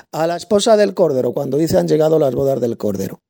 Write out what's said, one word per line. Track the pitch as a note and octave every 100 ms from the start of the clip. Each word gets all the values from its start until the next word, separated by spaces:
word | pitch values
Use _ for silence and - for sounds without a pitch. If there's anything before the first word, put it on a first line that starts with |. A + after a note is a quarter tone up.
| -
A | D3+ E3
la | F3
esposa | - G#3 A#3 G#3+
del | G3+ F#3+
Cordero, | E3 C3 B2
cuando | C#3+ C#3+ C#3
dice: | D#3+ F3+
"Han | E3+
llegado | D#3 D#3 D#3+
las | C#3
bodas | C3 C#3 C3+
del | A#2+ A2+
Cordero". | G#2+ F#2+ F#2+ -